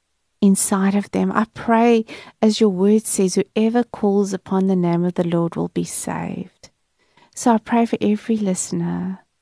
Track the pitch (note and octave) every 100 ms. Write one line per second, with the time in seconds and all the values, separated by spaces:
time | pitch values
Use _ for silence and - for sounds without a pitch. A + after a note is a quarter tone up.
0 | _ _ _ _ G3+ F#3+ - G3 G3 G3+
1 | G3 F#3+ F#3+ - A3 - - A3+ A#3 A3+
2 | A3 - - - A3 G#3+ G#3+ F#3 G3+ A3
3 | - - F#3+ F#3+ - G#3+ A3 A#3+ A#3 -
4 | G#3 G3 G3 F#3+ - F#3+ F#3+ F#3 F3 E3+
5 | F3+ F3 F3 E3+ E3+ D#3+ F3 F3 E3+ -
6 | - F3 E3+ - F3+ _ - _ _ _
7 | _ _ _ - B3 A3 - A#3 A#3 -
8 | G#3 G#3 - A3 G3+ F3+ - F3+ E3+ F3
9 | F3+ F#3 _ _